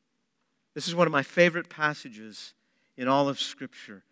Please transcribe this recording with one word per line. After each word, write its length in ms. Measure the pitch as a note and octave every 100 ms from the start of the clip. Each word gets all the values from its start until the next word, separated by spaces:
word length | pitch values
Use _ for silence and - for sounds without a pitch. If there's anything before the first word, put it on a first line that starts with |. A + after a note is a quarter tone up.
| _ _ _ _ _ _ _
This 120 | D3 E3+
is 80 |
one 140 | E3+ E3
of 40 |
my 120 | D3
favorite 440 | C3 F3+ F3 E3+ E3+
passages 840 | - D3+ D3+ C3+ G#2+ A2 G2 - _ _ _ _ -
in 120 | B2+
all 200 | C#3 C#3
of 120 | C3
Scripture, 640 | - - C3 - - G2 _